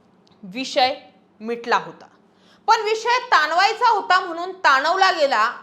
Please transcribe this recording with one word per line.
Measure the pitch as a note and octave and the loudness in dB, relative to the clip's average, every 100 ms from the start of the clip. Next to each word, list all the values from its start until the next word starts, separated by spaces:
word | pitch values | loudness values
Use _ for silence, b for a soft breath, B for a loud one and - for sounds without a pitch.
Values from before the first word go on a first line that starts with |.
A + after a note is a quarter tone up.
| _ _ _ _ | _ _ _ _
विषय | G3 A3 C4 D4 B3+ C#4+ - _ _ _ | -14 -12 -4 0 0 0 -12 _ _ _
मिटला | A3 A#3 A#3+ G3+ | -10 -8 -2 -2
होता, | E3 - - _ _ b b b - | -2 -14 -20 _ _ b b b 0
पण | A4+ | 0
विषय | G#4+ A4 A4+ B4 A#4 | 0 -2 0 -2 2
ताणवायचा | D#4+ D4+ E4 G#4 A4 A#4+ | 2 2 2 2 2 0
होता | G#4 - F#4 | 0 2 0
म्हणून | F#4 E4 F#4 | 0 -6 -10
ताणवला | F#4 D#4 C4+ D4+ F#4+ F#4+ | -2 2 2 2 2 2
गेला | F4 C#4 A3+ A3+ A#3 | 2 0 2 0 -2